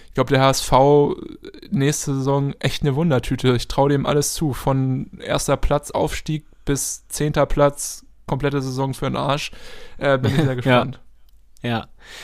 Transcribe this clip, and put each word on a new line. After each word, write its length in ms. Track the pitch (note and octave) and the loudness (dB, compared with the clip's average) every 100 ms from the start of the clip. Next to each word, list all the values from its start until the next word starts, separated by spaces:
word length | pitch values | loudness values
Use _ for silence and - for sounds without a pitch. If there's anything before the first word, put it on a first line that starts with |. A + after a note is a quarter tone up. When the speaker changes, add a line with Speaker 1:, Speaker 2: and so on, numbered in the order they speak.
| - | -8
Speaker 1:
ich 80 | - | -2
glaub, 120 | B2+ | 2
der 140 | C3+ | 4
H 80 | C3+ | 4
S 120 | C3 | 2
V 540 | - C3 C#3 D3 C#3+ - - - - - - | 2 4 6 6 4 -2 -10 -16 -18 -18 -6
nächste 440 | C#3+ C#3 D3 - | 0 0 0 -2
Saison 400 | C3+ C3+ C#3 C#3 - | -2 0 0 0 -2
echt 220 | - - | -4 -2
eine 120 | D3 C3+ | 0 0
Wundertüte. 600 | E3+ B2+ - B2+ B2+ A#2+ | 2 2 0 0 2 2
Ich 140 | - | 0
trau 180 | - C#3+ | 0 2
dem 180 | C#3+ C3+ | 2 2
alles 280 | D3 C#3+ | 0 0
zu, 180 | - D3+ | -2 -4
von 580 | B2 C#3 C3+ C3 C3 - - - | -2 0 0 0 -2 -6 -12 -4
erster 300 | C#3+ - C#3 | -4 0 0
Platz 340 | - D3 - | 2 0 -2
Aufstieg 540 | - - - - D#3 - - - | -4 -2 -4 -6 -8 -8 -10 -4
bis 420 | C#3 - - - | -4 -4 -10 -12
zehnter 380 | - D3+ D3 C#3 | -4 0 2 2
Platz, 600 | - C#3+ - - - - - - | 4 4 2 -8 -12 -18 -18 -6
komplette 340 | C3+ C#3+ C#3+ | -2 0 -2
Saison 320 | C3 B2+ C3+ | -2 -4 -4
für 120 | - C3+ | -4 -4
den 100 | B2+ | -4
Arsch. 360 | C#3 C#3+ - - - - - - | -2 -2 -4 -12 -16 -16 -16 -4
Äh, 200 | C#3 C3+ | 0 2
bin 140 | A#2 | 2
ich 60 | C#3 | 2
sehr 80 | C#3+ | 0
Speaker 2:
<laughs> 40 | |
Ja. 40 | B2 | 0
Speaker 1:
gespannt. 440 | C3 B2 B2+ - - - - - - - | 4 4 2 -6 -18 -20 -20 -20 -20 -10
Speaker 2:
Ja. 240 | A#2+ A#2 - - - - | -6 -4 -6 -16 -20 -18